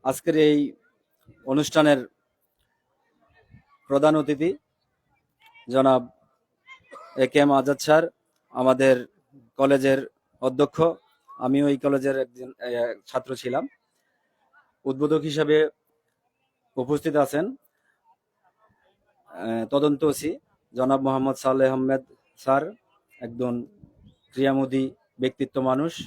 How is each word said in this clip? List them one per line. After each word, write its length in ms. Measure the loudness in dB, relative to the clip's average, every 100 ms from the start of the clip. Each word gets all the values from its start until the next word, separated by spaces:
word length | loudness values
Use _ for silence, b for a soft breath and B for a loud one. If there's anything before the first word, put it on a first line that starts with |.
আজকের 320 | -4 -4 -2 4
এই 200 | 4 4 -2 -8 _ _ _ _ _ _
অনুষ্ঠানের 540 | -2 -2 2 2 4 2 -2 _ _ _ _ _ _ _ _ _ _ _ _ _ _ -20 _ _ _
প্রধান 260 | 2 4
অতিথি 360 | 2 -2 -2 -4 -4 _ _ _ _ _ _ _ _ _ -20 -2
জনাব 320 | 2 4 2 -2 _ _ _ _ _ _ -20 _ -20 -14
এ 100 | -2 0
কে 120 | 4
এম 120 | 4
আজাদ 280 | 2 0 -4
স্যার, 180 | 2 2 2 _ _ _ _
আমাদের 420 | -2 2 4 4 4 0 _ _ -20 _ -2
কলেজের 420 | 2 4 2 0 -4 _ _ _
অধ্যক্ষ, 360 | -6 0 -2 2 -2 -2 _ _ _ -8
আমিও 200 | -2 0 0
এই 100 | 0
কলেজের 380 | 0 -2 -2 -4
একজন, 300 | -6 -10 -20 -14 -8
এ, 20 | -4 -4 -6
ছাত্র 260 | -8 -10 -8
ছিলাম। 280 | -10 -6 -6 -8 _ _ _ _ _ _ _ _ _ _ _
উদ্বোধক 360 | -8 -4 0 -2 -2
হিসাবে 280 | -4 2 2 2 _ _ _ _ _ _ _ _ _ _ -10
উপস্থিত 380 | -4 -2 0
আছেন, 300 | 0 0 -2 -4 -8 _ _ _ _ _ _ _ _ _ _ _ _ _ _ _ _ _
এ, 340 | -12 -6 -6 -2
তদন্ত 320 | 0 0 0
ওসি 280 | -2 -2 -8 -10 _ _ _
জনাব 260 | -4 0 2
মোহাম্মদ 340 | 2 0 -2
সালেহ 340 | -2 0 2 2
আহমেদ 320 | 2 -2 -2 -4 _ _ _
স্যার, 260 | 0 0 0 -14 _ _ _ _
একজন 320 | -16 -6 -6 -6 -8 _ -20 _ -20 _ _
ক্রিয়ামোদী 520 | -2 0 0 -2 -2 -4 -8 _ -6
ব্যক্তিত্ব 380 | -6 -4 -6 -2
মানুষ। 320 | -2 -2 -2 -8